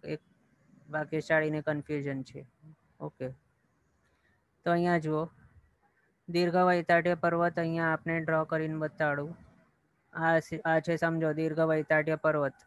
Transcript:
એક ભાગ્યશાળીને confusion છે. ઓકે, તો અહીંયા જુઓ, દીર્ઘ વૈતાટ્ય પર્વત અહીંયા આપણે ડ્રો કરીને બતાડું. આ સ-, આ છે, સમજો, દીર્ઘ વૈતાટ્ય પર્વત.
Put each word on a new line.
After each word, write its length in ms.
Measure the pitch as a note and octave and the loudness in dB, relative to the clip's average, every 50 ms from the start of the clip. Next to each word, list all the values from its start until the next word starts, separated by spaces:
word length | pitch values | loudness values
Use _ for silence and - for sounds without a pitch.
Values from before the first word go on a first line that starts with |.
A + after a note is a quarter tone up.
| - | -12
એક 160 | D3+ D3+ D3+ _ _ _ _ _ _ _ _ _ _ _ - _ - | -10 -10 -10 _ _ _ _ _ _ _ _ _ _ _ -20 _ -8
ભાગ્યશાળીને 720 | D3 D#3 D3+ D3 D#3+ D#3 D3 - D#3+ D#3 D#3 D#3 D#3 D3+ D3 | -6 -6 -6 -4 -4 -4 0 2 2 2 2 2 -2 -2 -2
confusion 600 | D#3 D3+ D3 C#3 - D3+ C#3+ C#3 C#3+ C#3 C3+ C3 | -2 -4 -4 -4 -6 -6 -4 -4 -4 -6 -6 -8
છે. 240 | - - C#3 C3+ B2+ _ _ D3+ D#3 D#3 _ _ _ _ - | -10 -14 -18 -20 -20 _ _ -20 -20 -20 _ _ _ _ -14
ઓકે, 280 | D3+ D3+ - - C3 B2+ C3+ - _ _ _ _ _ _ _ _ _ _ _ _ _ _ _ _ _ _ _ _ _ _ _ _ - | -14 -14 -12 -10 -12 -12 -12 -14 _ _ _ _ _ _ _ _ _ _ _ _ _ _ _ _ _ _ _ _ _ _ _ _ -4
તો 60 | E3+ | -2
અહીંયા 280 | E3+ F3 F3 F3 F3 E3+ | 0 0 2 2 0 0
જુઓ, 300 | D#3 D#3 D#3 D3+ E3 F3 - _ - - _ - _ _ _ _ _ _ _ _ _ _ _ _ _ - | 0 -2 -2 -2 -4 -6 -8 _ -20 -20 _ -20 _ _ _ _ _ _ _ _ _ _ _ _ _ -4
દીર્ઘ 280 | E3+ F3 F3+ F3 E3 F3+ F3+ | -2 0 2 2 4 4 4
વૈતાટ્ય 480 | F3+ F3+ F3 E3 - F3 E3+ E3 F3+ F3 | 6 4 4 4 4 4 4 4 2 0
પર્વત 440 | E3 - E3+ E3+ E3+ E3+ E3+ E3+ F3 | 0 0 0 2 2 0 0 0 -2
અહીંયા 340 | E3+ E3 E3 E3 E3 D#3+ D#3+ | -2 -2 -2 0 0 0 0
આપણે 260 | D#3 - E3 E3 E3 | -2 -2 -2 -4 -2
ડ્રો 200 | D#3+ D#3+ D#3+ D#3+ D#3+ | 0 0 0 0 0
કરીને 340 | - E3 D#3+ D#3+ D#3 D#3 D#3 | 0 -2 -2 -2 -4 -4 -4
બતાડું. 520 | D#3 D3+ - - D#3+ D3 C#3+ C#3+ C#3+ D#3+ E3+ - - - - _ _ _ _ _ _ _ _ _ _ _ - | -6 -6 -4 -2 -2 -2 -2 -2 -4 -8 -10 -14 -20 -20 -20 _ _ _ _ _ _ _ _ _ _ _ -8
આ 240 | E3 E3 E3 E3 E3 | -2 2 2 2 2
સ-, 220 | - - E3 D#3 - | 2 -2 -6 -4 0
આ 160 | E3 D#3+ D#3+ | 2 2 2
છે, 160 | D#3 - E3+ | 2 0 -2
સમજો, 340 | D#3 E3+ E3 E3 E3 D#3+ D#3 D3+ | 0 0 0 0 0 0 -2 0
દીર્ઘ 280 | D#3 D#3+ D#3+ D#3 D#3+ | 0 -2 -2 0 2
વૈતાટ્ય 560 | D#3+ D#3+ D#3 D#3 D3+ - D#3 D#3 D3+ D#3+ D#3 | 2 2 2 0 0 2 2 2 2 2 -2
પર્વત. 400 | D3+ - D#3 D3+ D3+ C#3+ C3+ - _ - | 0 0 0 0 2 0 -2 -4 _ -16